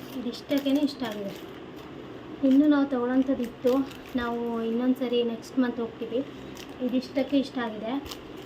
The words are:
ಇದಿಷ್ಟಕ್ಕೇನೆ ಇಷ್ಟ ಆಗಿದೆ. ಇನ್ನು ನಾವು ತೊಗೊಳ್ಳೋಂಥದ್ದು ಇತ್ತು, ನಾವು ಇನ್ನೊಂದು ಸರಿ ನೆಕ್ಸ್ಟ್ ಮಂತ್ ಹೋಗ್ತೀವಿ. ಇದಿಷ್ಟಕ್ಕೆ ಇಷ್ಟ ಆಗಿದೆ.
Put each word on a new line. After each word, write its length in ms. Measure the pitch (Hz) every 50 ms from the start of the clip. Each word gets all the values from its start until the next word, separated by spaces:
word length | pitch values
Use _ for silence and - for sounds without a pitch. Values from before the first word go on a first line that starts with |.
| - - - 254
ಇದಿಷ್ಟಕ್ಕೇನೆ 640 | 214 240 - - - - 294 277 277 277 269 294
ಇಷ್ಟ 220 | 294 269 - -
ಆಗಿದೆ. 300 | 247 226 208 208 196 196 - - - - - - - - - - - - - - - - - - - - - - 277 269
ಇನ್ನು 180 | 262 277 302
ನಾವು 200 | 302 294 285 277
ತೊಗೊಳ್ಳೋಂಥದ್ದು 560 | 277 269 247 240 247 254 269 262 269 262 -
ಇತ್ತು, 300 | 240 226 - - - 247 254 277 269 - - - - - -
ನಾವು 460 | 247 240 233 233 233 233 233 233 226
ಇನ್ನೊಂದು 360 | 226 226 226 233 254 254 254 -
ಸರಿ 260 | 262 233 240 240 233
ನೆಕ್ಸ್ಟ್ 340 | 233 226 - - - - 262
ಮಂತ್ 220 | 254 240 233 240
ಹೋಗ್ತೀವಿ. 400 | 226 220 - - 233 - 226 254 285 - - - - - - - - - - - 254
ಇದಿಷ್ಟಕ್ಕೆ 520 | 247 240 254 - - - 277 262 269 285 277
ಇಷ್ಟ 200 | 247 - - 254
ಆಗಿದೆ. 340 | 233 226 214 202 214 226 262 285 285 - - - - - - - -